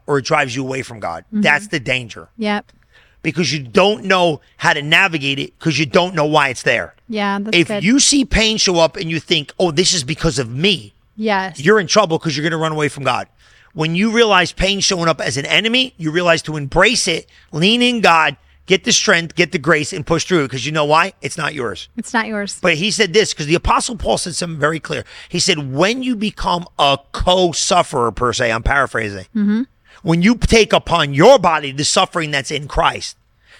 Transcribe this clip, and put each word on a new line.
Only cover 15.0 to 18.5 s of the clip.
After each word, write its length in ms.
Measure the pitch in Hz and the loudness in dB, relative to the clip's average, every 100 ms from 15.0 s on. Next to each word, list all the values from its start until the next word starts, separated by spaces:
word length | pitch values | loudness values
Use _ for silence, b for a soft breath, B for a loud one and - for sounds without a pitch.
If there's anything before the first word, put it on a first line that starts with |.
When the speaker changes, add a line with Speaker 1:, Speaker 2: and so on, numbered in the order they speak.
| 165 | 0
Speaker 1:
up 140 | 156 | 0
as 160 | - 117 | -2 -4
an 80 | - | -2
enemy, 480 | 160 220 254 254 - | 0 0 0 -2 -4
you 120 | 156 | -4
realize 320 | 165 175 165 | 0 2 2
to 140 | - 151 | 0 -8
embrace 500 | 139 160 202 247 - | -2 2 2 2 -2
it, 220 | 156 - b b | -4 -6 b b
lean 320 | 147 190 240 | -2 2 2
in 180 | 247 240 | 2 2
God, 360 | 185 165 151 139 _ | 4 4 2 -2 _